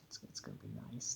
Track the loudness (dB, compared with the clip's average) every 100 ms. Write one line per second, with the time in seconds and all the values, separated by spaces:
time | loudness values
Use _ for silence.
0 | -6 -6 -4 -2 -2 -2 0 0 0 2
1 | 4